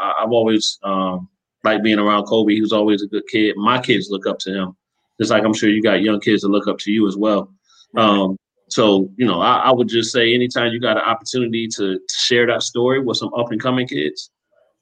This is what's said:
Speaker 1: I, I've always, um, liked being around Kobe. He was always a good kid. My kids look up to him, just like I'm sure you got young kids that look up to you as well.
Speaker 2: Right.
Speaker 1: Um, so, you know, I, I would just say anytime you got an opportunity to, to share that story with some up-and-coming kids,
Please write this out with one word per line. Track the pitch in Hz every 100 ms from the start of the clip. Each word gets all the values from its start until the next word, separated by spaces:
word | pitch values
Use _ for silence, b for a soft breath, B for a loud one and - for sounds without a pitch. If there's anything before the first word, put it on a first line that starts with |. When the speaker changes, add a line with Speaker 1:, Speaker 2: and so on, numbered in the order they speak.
Speaker 1:
I, | 98 85
I've | 113
always, | 120 110 110 - -
um, | 98 95 92 90 92 _ _ _ 110
liked | 107
being | 110 107
around | 104 104 101
Kobe. | 113 104 107
He |
was | 107
always | 110 107 104
a | 104
good | 104 -
kid. | 110 107 101
My | 107 127
kids | 127 104 95
look | 98 101
up | 95
to | 95
him, | 98 92 - _ _ _ -
just | 110
like | 107
I'm | 107
sure | - 110
you | 107
got | 110 92
young | 107 104
kids | 117 104
that | 98
look | 101 101
up | -
to | 104
you | 110 104
as | 98
well. | 107 104 95 _ b b b
Speaker 2:
Right. | 113 110
Speaker 1:
Um, | 101 95 95 _ _ _
so, | - 110 98 95 98
you | 120
know, | 87
I, | 104 123
I | 127
would | 123 113
just | 113 113
say | 127 117
anytime | 123 123 123 117
you | 117
got | 120 110
an |
opportunity | 110 113 - 127 117 113 113
to, | 110 98 92
to | - -
share | - 120 120
that | 113
story | - 120 123 131
with | 127 104
some | 110
up-and-coming | 120 117 107 131 127 123
kids, | 139 76 - - _ _ _ _ _